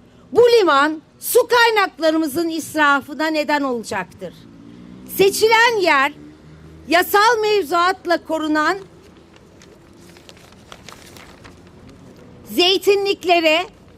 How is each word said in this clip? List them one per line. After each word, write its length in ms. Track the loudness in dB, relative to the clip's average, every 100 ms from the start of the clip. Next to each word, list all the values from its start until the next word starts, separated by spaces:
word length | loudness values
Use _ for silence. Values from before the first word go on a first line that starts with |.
| _ _ -2
Bu 100 | 2
liman 600 | 4 6 4 2 0 -2 -14 _
su 280 | -2 0 2
kaynaklarımızın 1000 | 2 2 2 -2 -2 -2 0 -2 -4 -6
israfına 800 | -6 -6 -2 0 0 -4 -6 -4
neden 340 | -2 -2 -2
olacaktır. 720 | -2 -6 -8 -10 -10 -14 -18 -18 -20 -20 -20 -20 -20 -20 -8 0
Seçilen 600 | 0 2 2 4 2 2
yer 340 | 0 0 -2 -6 -20 -20 -20 -20 -20 -20 -2
yasal 500 | -2 2 2 2 2
mevzuatla 840 | 0 -2 -2 -2 -2 -2 -4 -4 -4
korunan 520 | -6 -2 -2 -2 -4 -10 -20 -20 -20 -20 -20 -20 -20 -20 -20 -20 -20 -20 -20 -20 -20 -20 -20 -20 -20 -20 -20 -20 -20 -20 -20 -20 -20 -20 -20 -20 -20 -20 -20 -20 -20 -6
zeytinliklere, 1120 | 0 2 2 0 0 -2 -4 0 2 2 0 -4 -14 -20